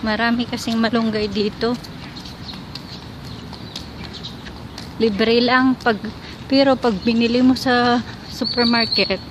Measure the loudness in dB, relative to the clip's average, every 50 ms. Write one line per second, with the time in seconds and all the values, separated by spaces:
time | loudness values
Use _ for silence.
0 | 0 -2 0 2 2 2 2 0 -2 -4 -4 -4 -2 -2 0 2 2 2 2 2
1 | 2 2 0 0 -2 0 0 0 0 0 0 0 0 0 0 -2 -6 -12 -14 -14
2 | -14 -14 -14 -14 -14 -14 -14 -14 -14 -14 -12 -14 -14 -12 -14 -14 -14 -14 -14 -14
3 | -14 -14 -14 -14 -14 -14 -14 -14 -12 -14 -14 -14 -14 -12 -12 -12 -12 -12 -14 -14
4 | -14 -12 -12 -12 -14 -14 -14 -12 -14 -14 -14 -14 -14 -14 -14 -14 -14 -14 -2 2
5 | 2 2 4 2 4 4 6 4 6 6 4 6 6 4 2 2 2 0 0 0
6 | -2 -8 -10 -10 -12 -14 -14 -14 -4 2 4 6 6 6 4 4 2 0 0 2
7 | 0 2 2 4 2 4 4 6 6 6 4 4 2 2 4 4 4 4 4 2
8 | 0 -2 -10 -14 -12 -12 -6 -4 -4 -2 0 2 2 4 4 2 2 2 2 0
9 | 2 0 0 -4 -4 -12